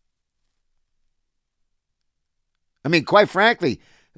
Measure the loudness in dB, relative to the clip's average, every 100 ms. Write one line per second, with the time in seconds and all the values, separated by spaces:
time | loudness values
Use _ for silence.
0 | _ _ _ _ _ _ _ _ _ _
1 | _ _ _ _ _ _ _ _ _ _
2 | _ _ _ _ _ _ _ _ -2 -2
3 | 2 2 2 0 -2 0 -4 -6 _ _
4 | _